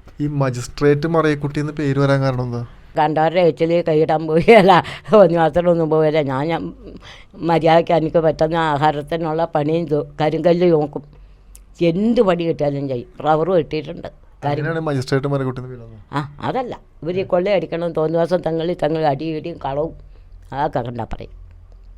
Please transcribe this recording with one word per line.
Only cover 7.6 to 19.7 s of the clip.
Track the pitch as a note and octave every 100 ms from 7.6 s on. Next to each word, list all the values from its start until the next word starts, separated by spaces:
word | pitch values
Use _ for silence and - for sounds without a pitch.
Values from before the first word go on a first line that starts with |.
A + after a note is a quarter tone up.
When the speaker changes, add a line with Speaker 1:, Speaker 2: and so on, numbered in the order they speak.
| D#3 E3 E3+
Speaker 2:
എനിക്ക് | E3 D#3 E3+
പറ്റുന്ന | D#3+ D3 D#3+ E3
ആഹാരത്തിനുള്ള | D#3+ C#3+ D3+ D3 C#3+ E3+ E3 D#3+
പണിയും | E3 D#3 D3 E3
ഇത് | D#3+ D3 D3 -
കരിങ്കല്ല് | D#3 D#3+ E3+ E3+ F3+
നോക്കും, | D3+ D3 D3 - - - - - - - -
എന്ത് | E3+ F3 A3 A#3+
പണി | G3 F3
കിട്ടിയാലും | E3 D3 D3 C#3 C#3
ചെയ്യും. | B2 A#2+ -
റബ്ബർ | D3 D#3 D#3+
വെട്ടിയിട്ടുണ്ട്. | F3+ C#3 D#3 D3 - -
കരി- | - - - C#3+
Speaker 1:
അങ്ങനെയാണ് | D3 D3+ E3
മജിസ്ട്രേറ്റ് | D#3 C#3 A#2+ C3+ C#3+
മറിയക്കുട്ടി | C#3 C3 B2+
എന്ന് | B2+
പേര് | B2
വന്നത്? | A2+ A2 -
Speaker 2:
ആ, | C#3 - -
അതല്ല. | B2 A#3 B3 - - -
ഇവര് | D#3 F#3
ഈ |
കൊള്ളയടിക്കണം, | - F3+ G3 F#3+ D#3+ E3 E3+
തോന്നിവാസം | D#3 D#3 E3 E3+ F3
തങ്ങളിൽ | E3 E3 E3+ E3+
തങ്ങൾ | D#3 D#3+ D#3
അടി | C#3
ഇടിയും | D#3+ D#3 E3 D#3+
കളവും, | C3+